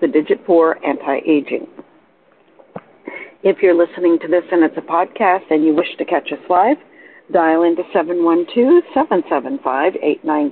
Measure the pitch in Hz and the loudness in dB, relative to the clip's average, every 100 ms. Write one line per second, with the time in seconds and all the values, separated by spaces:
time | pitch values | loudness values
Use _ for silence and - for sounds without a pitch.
0 | 156 156 151 202 - 170 160 - 156 135 | 0 0 0 -4 2 4 4 0 -4 -6
1 | - 135 165 151 139 123 - - - _ | -4 -4 0 0 0 -8 -8 -20 -20 _
2 | _ _ _ _ _ _ _ - _ _ | _ _ _ _ _ _ _ -20 _ _
3 | - - - _ 190 180 190 170 170 - | -18 -18 -20 _ -2 2 2 4 2 0
4 | 175 165 160 175 170 175 156 165 - 170 | 0 0 0 -2 0 0 0 0 -4 -2
5 | 190 - 202 190 - 156 160 151 175 - | -2 -2 0 0 0 0 2 0 -2 -6
6 | - 165 - 143 - 180 214 302 - - | -4 -4 -4 -12 -2 0 2 0 -6 -20
7 | - - _ 175 160 165 170 170 170 190 | -20 -20 _ 0 2 2 2 0 -2 -4
8 | 160 175 165 165 170 240 254 349 - 269 | -2 0 0 0 -2 0 4 2 2 -4
9 | 311 185 - 147 127 135 - 135 170 - | 0 -2 -2 -4 -4 -6 -4 -2 -2 -2
10 | 151 - - 151 143 | -4 -4 -2 -2 -2